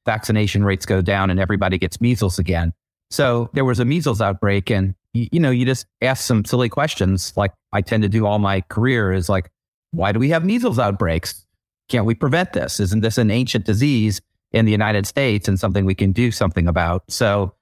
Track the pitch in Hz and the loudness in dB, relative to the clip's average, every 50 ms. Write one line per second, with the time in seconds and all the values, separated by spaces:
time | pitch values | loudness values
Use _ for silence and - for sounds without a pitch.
0 | _ 120 107 107 - - 107 107 104 95 - 98 101 101 95 92 - - 101 95 | _ -4 -4 -2 -2 0 2 2 2 2 2 2 2 2 0 0 0 0 0 0
1 | 87 98 98 98 95 95 90 95 95 95 104 98 98 92 92 87 92 85 - - | 2 2 0 0 0 0 0 0 0 0 0 0 0 0 0 0 -2 -4 -4 -2
2 | 117 120 123 - 107 92 - - 82 85 87 85 82 82 - - _ _ _ _ | 0 0 0 0 0 0 0 -2 -2 -2 0 0 0 -2 -4 -6 _ _ _ _
3 | _ _ - - 143 127 120 117 117 - - 139 135 127 120 113 120 123 147 175 | _ _ -2 0 0 0 0 0 -2 -2 -2 -2 0 0 0 0 0 0 0 0
4 | - 143 110 101 110 101 98 - - 101 98 98 92 - 113 98 98 95 92 - | 0 -2 0 0 0 -2 -2 0 0 0 0 0 0 0 0 0 0 -2 -4 -6
5 | _ _ - 117 117 - - 170 160 135 127 123 127 127 131 - - - _ _ | _ _ -4 -4 -4 -2 0 0 2 2 2 2 0 0 -2 -2 -6 -12 _ _
6 | 120 127 131 - - - 120 107 101 - - 123 123 113 - 143 147 156 - - | -2 -2 -2 -2 0 0 0 0 2 0 0 0 0 0 -2 -2 -2 -2 -2 -2
7 | 98 92 95 90 - - - 98 101 95 - _ _ _ - 104 104 - 117 110 | 0 0 0 -2 -4 -4 -2 -2 -2 -2 -4 _ _ _ -4 -4 -2 0 0 0
8 | 107 101 98 113 107 101 104 104 104 98 98 95 - - - 107 117 131 127 117 | 2 2 2 2 2 2 2 2 0 0 0 -2 -4 -4 -2 0 0 2 2 2
9 | 104 95 92 92 85 - 101 92 - - _ _ _ _ _ _ _ _ - - | 0 0 0 0 0 0 -2 -2 -2 -6 _ _ _ _ _ _ _ _ -4 -2
10 | 92 101 101 113 131 143 165 165 165 190 226 247 247 233 - 123 120 101 98 - | -2 0 0 0 2 2 2 2 2 0 0 0 0 0 0 0 0 0 0 0
11 | 104 82 82 82 - - - - - _ _ _ _ _ _ _ _ - - 120 | -2 -2 -2 -2 -4 -6 -10 -14 -18 _ _ _ _ _ _ _ _ -4 -2 0
12 | 101 113 113 - 151 135 139 175 180 - - 92 67 - - - 101 90 107 113 | 0 0 0 0 0 0 0 0 0 -2 -4 -6 -6 -4 -4 -2 -2 0 0 0
13 | 104 113 - 127 117 104 101 120 127 123 - 113 95 - 110 107 139 147 135 117 | 0 0 0 0 2 2 2 0 0 -2 -2 -2 -2 0 0 2 2 2 2 2
14 | 107 107 98 - - _ _ _ _ _ - 110 113 107 107 101 107 107 107 101 | 0 0 -2 -4 -8 _ _ _ _ _ 0 2 4 4 2 2 2 0 0 0
15 | 95 - - 143 139 127 104 98 - - 95 90 - 101 90 101 95 95 92 - | -2 -2 -2 0 0 0 0 0 0 0 0 0 0 0 0 0 0 0 0 2
16 | 101 95 90 117 123 120 110 - 101 87 - 90 85 85 82 90 85 85 87 92 | 0 0 2 2 0 0 0 0 -2 0 0 0 0 2 2 0 0 0 -2 -4
17 | - - - - 123 104 101 104 98 92 - _ | -6 -8 -4 0 0 2 2 2 0 -2 -6 _